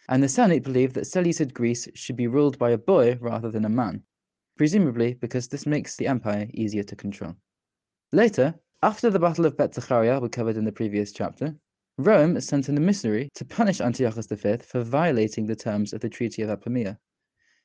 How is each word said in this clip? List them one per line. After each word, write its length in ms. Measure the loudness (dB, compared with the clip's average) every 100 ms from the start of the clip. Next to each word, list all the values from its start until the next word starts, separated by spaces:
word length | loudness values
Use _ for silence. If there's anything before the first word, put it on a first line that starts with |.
| -2
and 160 | 2
the 40 | 2
Senate 360 | 4 4 4
believe 300 | 2 2 2
that 120 | 0 -4
Seleucid 480 | 0 0 0 -2
Greece 340 | 0 -2 -2 -6
should 220 | -14 -10 -4
be 100 | 0
ruled 320 | 2 2 2
by 140 | 0
a 80 | 2
boy 360 | 4 4 4 2
rather 300 | -4 -4 -4
than 140 | -2 0
a 40 |
man, 320 | 0 -2 -6 -14 _ _ _ _ 0
presumably 560 | 2 4 2 2 -2
because 340 | -2 -6 -6 -6
this 200 | -8 -2
makes 300 | -4 -4 -6
the 100 | -2
empire 400 | -2 -2 -4 -4
easier 300 | -4 -4 -4
to 140 | -6 -8
control. 400 | -10 -8 -12 -14 _ _ _ _ _ _ -2
Later, 440 | 4 4 4 0 0 _ -2
after 280 | -2 2 0
the 100 | 2
Battle 260 | 0 2 0
of 120 | 0
Beth 160 | -4
Zechariah 480 | -4 0 2 2 2
we 80 | -2
covered 260 | -4 -4 -2
in 80 |
the 80 | -4
previous 400 | -2 -4 -2 -4
chapter, 420 | -4 -8 -6 -8 -8 _ _ _ -2
Rome 420 | 4 6 4 2
sent 300 | -2 -2 0
an 80 | 0
emissary 500 | 2 0 0 -2 -4 -10
to 80 |
punish 380 | -10 -2 0 2
Antiochus 460 | -2 0 -2 -2 -8
the 100 | -4
fifth 300 | -2 -2 -2
for 160 | -6
violating 640 | -2 0 2 2 0 -2 -4
the 80 |
terms 380 | -4 -4 -4 -4
of 80 | -4
the 80 | -8
Treaty 360 | -4 -6 -4
of 60 | -4
Apamea, 480 | -4 -4 -4 -4 -8 _ _ _ _ _ _